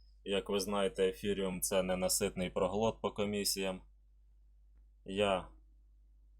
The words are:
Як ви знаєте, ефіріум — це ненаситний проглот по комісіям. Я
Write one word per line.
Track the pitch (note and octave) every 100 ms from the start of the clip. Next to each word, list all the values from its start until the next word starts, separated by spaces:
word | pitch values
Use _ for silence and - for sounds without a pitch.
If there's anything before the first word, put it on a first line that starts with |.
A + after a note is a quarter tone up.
| - -
Як | F#2+ G2 -
ви | G2+
знаєте, | G2 G2+ G2 - F#2+
ефіріум — | - G#2 G2 F#2+ F2+
це | - F#2+
ненаситний | F#2 F#2 F#2 - G2 - F2+
проглот | - F#2 G2+ A2 -
по | G2+
комісіям. | - G#2 G#2 G2 G2 F#2+ F#2 - - - - - - - - - - - _
Я | - F#2+ G2+ F#2+ - - - - - - - - -